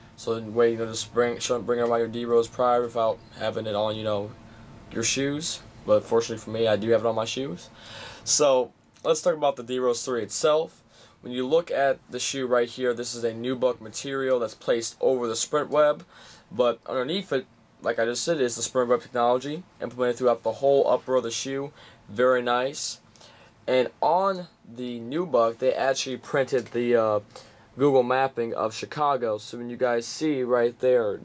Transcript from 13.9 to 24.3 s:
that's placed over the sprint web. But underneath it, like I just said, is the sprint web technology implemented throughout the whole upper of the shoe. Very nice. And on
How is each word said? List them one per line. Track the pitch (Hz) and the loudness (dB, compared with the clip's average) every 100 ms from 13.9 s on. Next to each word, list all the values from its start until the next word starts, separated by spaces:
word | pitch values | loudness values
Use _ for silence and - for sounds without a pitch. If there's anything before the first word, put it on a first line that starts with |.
| - 139 135 131 127 | -10 -6 -4 0 0
that's | 113 | -2
placed | - - 120 113 - | -6 -2 -2 -2 -2
over | 123 131 120 | 0 0 -2
the | 110 | -4
sprint | - 151 143 | -2 -2 0
web. | 143 151 147 - - - - - | 4 4 2 -6 -20 -20 -20 -14
But | 107 123 117 - | 0 0 0 -4
underneath | 131 127 190 - | -4 -4 -4 -4
it, | 135 - _ _ _ | -4 -6 _ _ _
like | 104 117 | -4 -2
I | 117 | -2
just | 120 | -2
said, | - 160 | -2 0
is | 123 117 | 0 -2
the | |
sprint | 113 131 120 | -4 0 2
web | 120 | 0
technology | - 123 120 127 139 156 - - | -2 0 2 2 -2 -10 -12 -10
implemented | 110 120 123 120 | -10 -2 -2 2
throughout | 127 117 | 2 2
the | 113 | -2
whole | 107 139 139 - | 0 4 4 4
upper | 120 - 131 | 2 2 0
of | |
the | 117 | 0
shoe. | 113 135 135 143 - - - - | -6 -6 -6 -8 -12 -20 -20 -12
Very | 107 127 127 | 2 4 4
nice. | 123 123 131 151 - - _ - - - - _ - | 2 0 0 -4 -10 -10 _ -20 -20 -20 -20 _ 0
And | 131 123 - | 2 2 0
on | 147 175 196 | 2 2 2